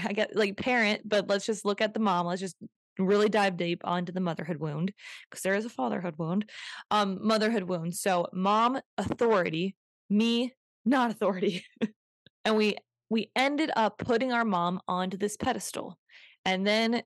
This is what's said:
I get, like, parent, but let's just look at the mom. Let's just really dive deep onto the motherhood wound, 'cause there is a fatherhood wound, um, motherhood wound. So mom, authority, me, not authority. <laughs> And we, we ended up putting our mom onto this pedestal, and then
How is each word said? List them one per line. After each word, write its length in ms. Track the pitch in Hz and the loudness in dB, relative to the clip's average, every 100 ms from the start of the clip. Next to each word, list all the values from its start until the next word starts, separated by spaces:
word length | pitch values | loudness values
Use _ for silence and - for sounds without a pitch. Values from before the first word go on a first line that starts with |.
I 80 | 190 | 0
get, 240 | 208 - 208 | -2 0 0
like, 220 | 202 202 | 0 0
parent, 500 | 254 247 208 208 208 | 0 2 2 0 0
but 220 | 208 185 | 0 2
let's 160 | 202 233 | 0 0
just 180 | 208 | -2
look 160 | 202 196 | 0 0
at 140 | 214 | 0
the 80 | 214 | 2
mom. 240 | 208 175 170 | 2 2 0
Let's 160 | 180 | -4
just 160 | 190 - - _ _ - | -6 -12 -20 _ _ -2
really 320 | 190 208 214 | 2 4 4
dive 260 | 208 196 175 | 4 2 0
deep 280 | 170 175 180 | -2 -2 -2
onto 260 | 180 175 | -2 -2
the 80 | 180 | -2
motherhood 380 | 175 156 170 147 | -2 -4 -6 -4
wound, 340 | 156 147 190 - - - - | -4 -2 -4 -6 -18 -18 -18
'cause 120 | - | -6
there 120 | 185 202 | -2 0
is 80 | |
a 60 | 233 | -2
fatherhood 460 | - 247 202 175 156 | -4 -4 -4 -6 -6
wound, 320 | 165 196 214 - - - - | -2 -2 -4 -10 -14 -12 -2
um, 280 | 208 196 185 | 0 0 0
motherhood 420 | 214 220 214 226 | 0 2 2 0
wound. 320 | 180 175 170 170 | -2 -4 -4 -2
So 320 | 202 180 - | 0 0 0
mom, 480 | 180 196 214 233 269 - - | 0 2 4 2 0 -8 -6
authority, 800 | 190 - 233 202 175 160 190 - _ _ - | -4 0 2 4 2 -2 -4 -6 _ _ 0
me, 440 | 208 233 233 247 - _ _ | 2 2 2 -2 -6 _ _
not 260 | 220 269 240 | 0 2 2
authority. 540 | - 180 185 208 180 - - | 0 -2 0 0 -2 -8 -6
<laughs> 140 | 214 - _ _ _ _ 214 | -6 -6 _ _ _ _ 0
And 100 | 214 | 2
we, 220 | 208 - _ _ - | 2 0 _ _ -4
we 220 | 220 - 240 | -2 -2 0
ended 360 | 269 294 320 - | 0 2 0 2
up 220 | 214 - | 0 0
putting 340 | - 226 254 | 0 0 2
our 140 | 240 226 | 0 2
mom 340 | 180 175 180 - | 2 0 -2 -4
onto 300 | 180 185 190 | -2 -2 -2
this 180 | 202 - | -4 -2
pedestal, 600 | 262 208 - - - - _ - - _ 185 | -4 -2 -4 -8 -10 -14 _ -20 -20 _ -2
and 200 | 185 196 | 0 2
then 380 | 214 226 240 | 2 2 0